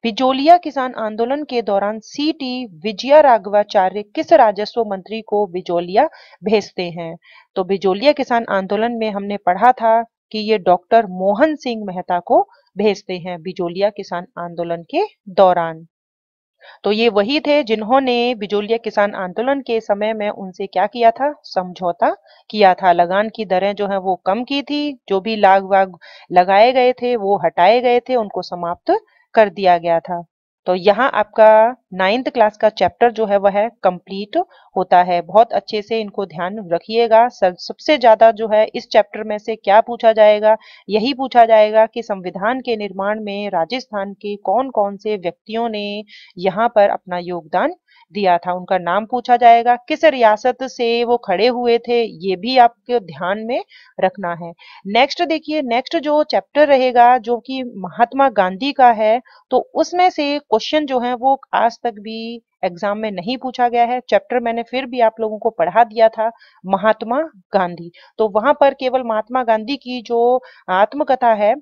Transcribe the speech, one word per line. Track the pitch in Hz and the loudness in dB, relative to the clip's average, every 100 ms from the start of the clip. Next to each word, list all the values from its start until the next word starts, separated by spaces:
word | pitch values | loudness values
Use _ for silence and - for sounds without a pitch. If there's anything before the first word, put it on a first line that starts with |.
बिजोलिया | 226 214 262 262 285 349 | -6 0 0 2 6 6
किसान | 330 277 254 | 4 -6 -6
आंदोलन | - 220 214 233 285 | -6 -8 -4 -4 -4
के | 285 247 | -4 -4
दौरान | 220 196 202 220 | -2 -2 -2 -6
सीटी | - - 294 320 262 254 247 160 | -12 -6 -4 -4 -8 -8 -10 -10
विजया | 196 202 240 294 | -10 -8 4 6
राघवाचार्य | 285 226 190 202 208 208 185 190 208 | 6 2 0 -2 0 0 0 -4 -10
किस | - 320 | -8 2
राजस्व | 330 226 202 208 - | 4 4 2 -6 -4
मंत्री | 220 190 180 220 | -4 -6 -8 -12
को | 214 208 202 | -4 -2 -2
बिजोलिया | 175 180 175 175 196 - - - _ | -6 -4 -4 0 0 0 -2 -20 _
भेजते | 180 214 196 - 175 | -2 -2 -2 -8 -8
हैं? | 170 165 170 _ - _ - | -8 -12 -14 _ -20 _ -8
तो | |
बिजोलिया | 180 196 381 202 269 | -4 -2 0 2 0
किसान | 294 254 233 233 | 0 -2 -2 -2
आंदोलन | 196 190 208 226 | -4 -2 -4 -4
में | 233 220 | -4 -6
हमने | 202 202 202 | -6 -8 -4
पढ़ा | - 185 233 | -2 2 2
था | 247 226 226 | 2 2 0
कि | 226 _ _ 214 | -2 _ _ -8
ये | 208 214 | -2 0
डॉक्टर | 180 180 _ 226 214 | 2 0 _ 2 2
मोहन | 180 190 202 311 294 | -4 -2 0 0 0
सिंह | 254 226 202 | -6 -8 -8
मेहता | 180 175 180 | -10 -4 -4
को | - 285 403 _ _ 185 | 2 2 2 _ _ -2
भेजते | 214 196 - 185 | -2 -2 -8 -10
हैं | 175 180 | -8 -10
बिजोलिया | 165 180 175 175 202 | -10 -6 -6 -2 -2
किसान | 214 185 175 180 - | -4 -10 -10 -10 -14
आंदोलन | 175 170 170 170 165 | -12 -10 -8 -8 -6
के | 302 415 _ - | -4 -4 _ -6
दौरान। | 180 185 175 165 160 165 _ _ _ _ _ _ _ - _ | 4 4 4 -2 -8 -18 _ _ _ _ _ _ _ -20 _
तो | 196 | -4
ये | 214 233 | 0 2
वही | 208 202 294 | 2 0 -2
थे | 294 294 | 0 0
जिन्होंने | 233 220 208 262 269 240 240 | 0 -4 0 0 0 0 -2
बिजोलिया | 240 196 208 208 226 | -4 -4 -4 -2 -4
किसान | 226 208 202 | -2 -2 -2
आंदोलन | - 185 180 247 277 | -2 -8 -6 -4 -4
के | 254 226 | -4 -6
समय | 220 202 214 | -2 -4 -2
में | 220 208 | -4 -6
उनसे | - 190 180 196 | -8 -14 -12 -6
क्या | 185 208 | -2 -4
किया | 240 226 | 2 0
था? | 233 277 294 | 2 -4 -6
समझौता | - - 185 175 180 170 254 381 _ _ _ | -8 -6 -6 -6 -6 -2 -2 -2 _ _ _
किया | 214 196 | 4 4
था। | 180 190 | 4 2
लगान | 175 175 190 220 | 2 2 0 -2
की | 220 | -6
दरें | 202 185 196 | -2 -2 -2
जो | 202 202 | -4 -4
है | 196 | -4
वो | 185 180 - | -4 -4 -2
कम | 208 | -4
की | 247 277 | -4 -6
थी, | 254 294 294 269 - | -4 -6 -6 -8 -4
जो | 190 | -4
भी | 190 220 | -2 2
लाग | 196 196 190 | 4 4 2
वाग | 196 190 175 - - - | 0 0 -6 -20 -20 0
लगाए | 180 180 196 233 | 2 4 6 4
गए | 254 247 | 4 0
थे | 254 247 240 | 0 -4 -2
वो | 196 202 | 0 0
हटाए | 165 170 180 240 | 0 2 4 4
गए | 247 240 | 2 0
थे, | 240 254 | 0 -4
उनको | 208 180 | -2 -8
समाप्त | 180 175 170 175 - 403 _ _ _ | -10 -8 -8 -8 -2 -2 _ _ _
कर | 233 208 | 0 0
दिया | 165 190 175 | 2 2 2
गया | 170 165 | 2 -2
था। | - 175 170 _ _ _ - | -2 -10 -10 _ _ _ -4
तो | |
यहाँ | 185 180 202 262 | 0 2 2 0
आपका | - 208 - 220 214 226 254 _ | 0 -4 4 6 8 4 0 _
नाइन्थ | 185 190 233 262 | -2 0 0 -2
क्लास | 262 214 208 | 0 0 _
का | 214 | -2
चैप्टर | 208 180 175 240 | 0 -4 _ 0
जो | 214 214 | 0 -2
है | 202 | 2
वह | 196 196 226 226 | 2 0 -4 _
कंप्लीट | 190 175 - 196 208 320 370 _ _ - | -4 -4 -12 -12 -6 -4 -6 _ _ -6
होता | 185 180 | 2 4
है। | 180 175 | 4 0
बहुत | 170 190 233 | 2 2 2
अच्छे | - - 214 | 0 -6 -10
से | 208 226 | -6 -6
इनको | 208 202 190 | -6 -8 -10
ध्यान | 156 180 214 185 | -8 -8 -8 -6
रखिएगा। | 170 - 226 233 220 240 | -6 -2 -2 4 4 4
सब, | - 190 180 | 0 -2 -2
सबसे | - 220 - 294 | -16 -10 -2 2
ज्यादा | 233 220 226 | 4 6 6
जो | 214 220 | 4 0
है | 214 220 | 0 0
इस | - - | -4 0
चैप्टर | 226 208 208 | 0 0 -4
में | 220 214 | -8 -8
से | - 220 | -6 -6
क्या | - 202 | 2 2
पूछा | 226 233 226 | 2 0 0
जाएगा, | 220 214 208 214 220 - - - | 6 4 6 2 2 -2 -20 -6
यही | 208 233 | -2 -2
पूछा | 254 262 247 | -4 0 2
जाएगा | 226 220 214 220 220 | 6 6 4 4 2
कि | 240 | -2
संविधान | 226 196 180 180 202 262 | -8 -8 -8 -6 -4 -4
के | 247 220 | -4 -6
निर्माण | 208 190 196 214 | -6 -6 -6 -4
में | 208 202 208 | -6 -8 -6
राजस्थान | 185 165 254 247 208 196 | -4 -4 -6 -8 -8 -8
के | 196 208 202 | -10 -12 -8
कौन | 196 208 269 | -2 -2 -2
कौन | 226 202 196 | -2 -2 -4
से | 220 208 | -8 -6
व्यक्तियों | 175 165 - 220 233 | -6 -10 -10 -6 -6
ने | 214 208 208 208 - - - | -6 -8 -10 -14 -20 -20 -6
यहाँ | 185 180 233 | -6 -2 0
पर | 214 202 | 2 2
अपना | - - 180 | 0 -6 -10
योगदान | 175 175 160 175 269 359 _ _ _ | -8 -10 -4 -2 -2 -6 _ _ _
दिया | 170 190 175 | -2 0 0
था, | 180 | 0
उनका | 180 180 185 | -8 -4 -4
नाम | 170 185 220 | 0 -2 -2
पूछा | 247 240 240 | -8 0 4
जाएगा, | 240 233 233 240 - | 6 6 4 -2 -2
किस | 311 | 2
रियासत | 320 269 226 - 254 247 | 2 4 2 4 0 -2
से | 262 - 233 233 | -8 -4 -2 0
वो | 233 240 | 0 -2
खड़े | 208 180 233 | 0 0 2
हुए | 240 240 233 | 2 0 0
थे, | 233 240 | 0 -2
ये | 226 160 185 180 | -2 -6 -6 -4
भी | 214 262 | 0 4
आपके | 240 _ - 240 | 4 _ -4 -4
ध्यान | 175 147 180 208 | -4 -8 -6 -6
में | 226 277 403 _ _ - | -4 -6 -8 _ _ -4
रखना | 190 185 180 | -4 -2 -8
है। | 170 170 170 - - 196 | -8 -12 -16 -20 -18 -4
नेक्स्ट | 214 269 - | 0 0 0
देखिए, | 339 311 311 302 | -4 -4 -4 -6
नेक्स्ट | 262 233 254 330 | -2 -4 -2 -6
जो | 285 294 | -2 -2
चैप्टर | 302 214 - 277 294 | 0 -2 -2 0 4
रहेगा | 269 254 247 240 254 | 4 2 4 6 4
जो | 220 240 | 0 -6
कि | 233 262 247 196 | -6 -10 -8 -10
महात्मा | 185 156 240 269 277 | -14 -2 -2 2 0
गांधी | 214 185 190 277 | 2 -2 -2 -6
का | 277 247 | 4 4
है, | 214 220 233 _ _ _ | 4 0 0 _ _ _
तो | 254 - | -4 -2
उसमें | - 320 349 359 | -4 -2 2 0
से | 339 285 294 | 2 -4 -4
क्वेश्चन | _ - - 302 294 | _ -2 0 -4 -2
जो | 254 | -4
है | 240 | -2
वो | 247 254 269 - | -2 -2 -2 -2
आज | 196 226 233 | 0 0 -2
तक | 240 214 | -8 -8
भी | 208 220 226 233 _ _ | -12 -10 -10 -12 _ _
एग्जाम | 190 175 208 208 | -8 -6 -6 -4
में | 220 | -6
नहीं | 185 165 254 | -8 -6 -6
पूछा | 254 247 240 | -8 -2 -2
गया | 240 | 0
है। | 233 247 | 0 -2
चैप्टर | - 202 - 240 | -2 -2 0 -4
मैंने | 233 233 | -2 -6
फिर | 233 247 247 | -6 -6 -6
भी | 247 | 0
आप | 226 226 | 0 0
लोगों | 220 214 | -8 -4
को | 226 | -6
पढ़ा | 220 170 190 | -2 0 2
दिया | 233 214 220 | 0 2 0
था | 226 220 226 _ _ | 2 -6 -6 _ _
महात्मा | 185 190 214 214 220 254 320 196 _ | -4 0 0 -2 -2 -4 -4 _ _
गांधी, | 196 175 170 170 _ _ - | -2 -2 -6 -16 _ _ -4
तो | 214 | -2
वहां | 202 240 | 0 0
पर | 294 277 | 4 2
केवल | 269 254 262 | 2 -4 -4
महात्मा | 240 214 220 254 | -2 -6 -4 -4
गांधी | 233 220 220 277 | 0 -2 -2 -10
की | 247 247 | -8 -12
जो | 208 233 240 254 - - - | -4 0 2 0 -4 -20 -4
आत्मकथा | 185 214 285 302 262 240 | 0 0 0 -2 0 2
है | 214 208 277 | 2 0 -2